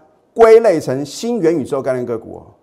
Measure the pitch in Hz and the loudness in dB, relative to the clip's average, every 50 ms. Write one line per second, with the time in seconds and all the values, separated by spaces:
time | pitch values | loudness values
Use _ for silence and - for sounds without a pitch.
0 | _ _ _ _ _ _ - - 226 226 220 226 233 214 170 151 - 143 127 139 | _ _ _ _ _ _ 2 4 6 6 6 6 6 4 0 0 -2 -4 -6 -6
1 | 143 143 - - 226 233 240 220 165 160 170 156 117 - 143 135 123 135 131 127 | -6 -10 -12 -10 -6 -6 -4 -2 -2 -2 -2 -2 -4 -6 -6 -6 -4 -4 -6 -6
2 | 123 117 117 113 - 92 87 85 85 _ _ _ | -6 -8 -8 -10 -10 -14 -20 -20 -20 _ _ _